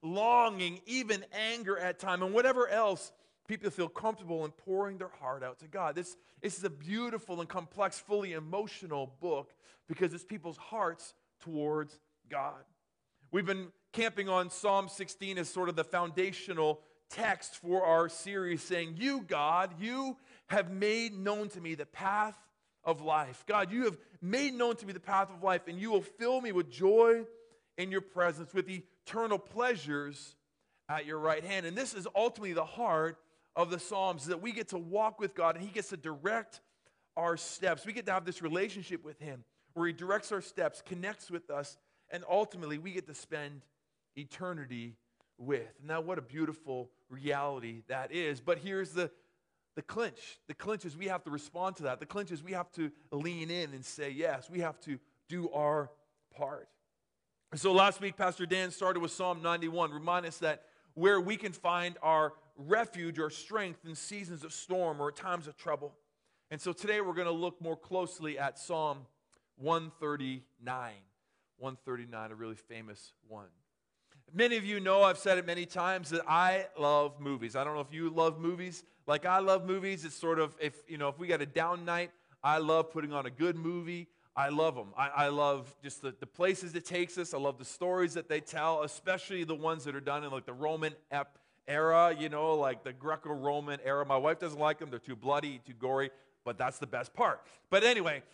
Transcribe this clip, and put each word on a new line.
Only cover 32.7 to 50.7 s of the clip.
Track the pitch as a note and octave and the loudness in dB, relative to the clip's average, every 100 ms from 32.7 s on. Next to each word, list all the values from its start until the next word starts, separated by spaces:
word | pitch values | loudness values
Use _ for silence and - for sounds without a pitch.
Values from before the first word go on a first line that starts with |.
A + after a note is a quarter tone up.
| A3+ A3+ D#3 E3 D#3+ _ _ _ D#3+ | -2 2 2 2 -4 _ _ _ -2
of | E3+ | 0
the | F3 | -2
Psalms, | - G3 F#3+ D#3+ D3 | -4 0 0 -2 -4
that | E3+ | -4
we | A3+ | -4
get | A3+ - | -6 -6
to | F3+ | -6
walk | E3 G3+ A3 A3 | -2 0 0 0
with | G3 | -4
God, | - E3 E3 | 2 2 2
and | |
he | G3 | -4
gets | G3+ F#3 | -8 -8
to | F3+ | -8
direct | D#3 C#3+ F#3 A3+ G#3 - _ _ _ _ _ E3 | -8 -4 -2 -2 -4 -16 _ _ _ _ _ -2
our | E3+ E3 | 0 0
steps. | - - F#3 D#3 | -4 -2 0 0
We | G#3 | -4
get | A3+ G3 | -6 0
to | |
have | F#3+ | 0
this | F3 E3+ | -2 -4
relationship | E3 F3 G#3 F#3+ F3 E3 | -2 0 -2 -4 -8 -10
with | D3+ D3 | -10 -14
him | D3+ B2 - _ _ | -12 -12 -16 _ _
where | E3+ E3+ | -2 -2
he | |
directs | E3 F3+ G#3 G3+ | -2 -2 -2 0
our | G3 | -6
steps, | - - D#3 - | -4 -2 -2 -2
connects | - F#3 G3 G#3+ - | -12 -8 -8 -8 -8
with | E3+ - | -10 -6
us, | C#3+ C#3 - _ _ - | -6 -8 -12 _ _ -12
and | F3 F3 | -8 0
ultimately | G3 G#3 F#3 D3+ D3+ | 2 2 -4 -8 -6
we | F#3+ | -6
get | F3+ D#3 | -8 -8
to | |
spend | C#3+ - D#3 D3 C#3+ - _ _ _ _ | -14 -10 -8 -8 -12 -20 _ _ _ _
eternity | C#3 C#3+ - F3+ E3 C3 A#2+ A#2 A2 _ _ _ - | -14 -14 -10 -8 -8 -8 -10 -10 -16 _ _ _ -10
with. | B2+ C3 - - | -2 -2 -2 -14
Now, | D3 E3 | -6 -4
what | E3 E3+ | -2 -4
a | |
beautiful | A#2+ D3 D#3 D3+ C#3 B2+ B2 _ - | -6 -2 -2 -4 -6 -6 -8 _ -18
reality | C3 C#3+ C#3+ C#3+ C3+ A#2 A2+ - | -6 -2 0 0 -4 -8 -10 -6
that | C3 C3+ | -6 -4
is. | E3+ D#3 C3 | -2 -2 -2
But | C3+ E3+ | 0 0
here's | F#3 F#3+ F3+ | 0 -4 -2
the, | E3+ F3 - _ _ _ _ _ | -2 -2 -4 _ _ _ _ _
the | D3 | -14
clinch. | - A3 G#3+ B2 - - - | -8 -4 -4 -6 -20 -18 -16
The | |
clinch | - G3 | -10 -6